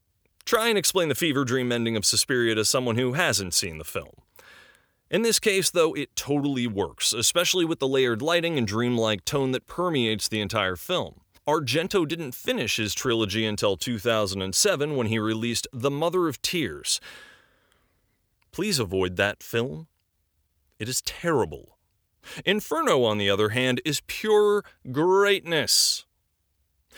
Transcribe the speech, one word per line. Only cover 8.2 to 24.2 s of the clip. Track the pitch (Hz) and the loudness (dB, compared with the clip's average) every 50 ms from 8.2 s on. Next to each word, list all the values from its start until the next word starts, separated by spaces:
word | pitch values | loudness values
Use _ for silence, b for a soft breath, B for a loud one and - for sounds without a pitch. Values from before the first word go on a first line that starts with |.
lighting | 139 160 175 175 165 170 165 139 | 0 0 0 2 2 0 0 0
and | 117 | 0
dreamlike | 95 104 113 120 123 123 113 113 110 107 98 - | 0 0 0 0 2 2 2 2 2 0 -2 -2
tone | - 151 139 135 131 | -2 -2 0 0 0
that | 131 123 _ | -2 -4 _
permeates | - - - 180 180 160 131 117 110 110 101 - - | -8 -6 -4 -2 0 0 0 0 0 0 -2 -4 -4
the | 113 107 | -2 -2
entire | 104 92 113 107 95 92 90 | -4 0 0 0 0 0 -2
film. | 85 - - 180 160 104 78 - - _ _ _ - - | -4 -6 -4 -2 -2 -2 -6 -10 -18 _ _ _ -8 -2
Argento | 143 151 170 139 117 123 160 170 - - 190 160 135 | 0 0 0 0 0 -2 -2 -2 0 0 0 0 0
didn't | 165 165 160 127 - | -2 -6 -8 -10 -10
finish | - - - 254 214 127 101 - | -8 -4 -4 -2 -2 -2 -2 -2
his | - 110 101 - | -2 -2 -4 -4
trilogy | - - 131 117 113 110 95 98 110 110 | -2 0 0 2 2 0 0 0 0 0
until | 107 104 - - 104 98 | 0 -2 0 0 0 0
two | - - 123 120 104 | 0 -2 -4 -4 -2
thousand | - 120 113 110 104 92 92 98 | 0 0 2 2 0 0 -2 -4
and | 95 95 95 | -4 -2 0
seven | - - 208 180 135 147 156 147 | 0 2 2 2 0 -2 -2 0
when | 131 117 104 | -2 0 0
he | 113 113 | 0 0
released | 107 110 110 110 117 120 113 - - - - | 0 0 -2 -2 -2 -2 -4 -4 -6 -8 -10
The | 120 117 143 | -2 -2 -2
Mother | 139 143 160 170 170 185 175 | -2 0 -2 -2 0 0 -2
of | 156 123 - | -2 -4 -4
Tears. | - - - 170 135 87 73 69 - - - - B B B B B B B B B B B B B B B B B B B B B B B B _ _ _ _ _ _ | -6 -4 -4 -4 -4 -4 -8 -8 -6 -6 -6 -6 B B B B B B B B B B B B B B B B B B B B B B B B _ _ _ _ _ _
Please | - - 196 214 180 135 | -8 -6 -2 -2 0 0
avoid | 110 87 95 95 92 90 90 | 0 0 0 0 0 0 0
that | 95 98 104 - _ | 0 0 0 0 _
film. | - - - 117 120 139 151 160 160 _ _ _ _ _ _ _ _ _ _ _ _ _ _ _ _ _ _ - | -12 -4 -4 -4 -4 -4 -8 -12 -16 _ _ _ _ _ _ _ _ _ _ _ _ _ _ _ _ _ _ -12
It | 107 120 | -8 -6
is | 127 - | -4 -4
terrible. | - - - - - 170 156 123 95 78 73 62 - _ _ _ _ _ _ _ _ _ _ _ B B B B B | -6 -6 -10 -4 -2 0 2 2 2 0 -4 -14 -16 _ _ _ _ _ _ _ _ _ _ _ B B B B B
Inferno, | 175 202 214 - - 294 320 320 247 165 135 120 | 0 0 0 0 -2 -2 -2 2 2 4 4 4
on | 110 104 104 | 4 2 2
the | 101 98 | 2 2
other | 98 98 107 104 | 4 4 2 2
hand, | 110 127 127 127 127 127 - | 2 2 2 2 0 0 -2
is | 156 143 - _ | -4 -4 -4 _
pure | - - - | -8 -10 -6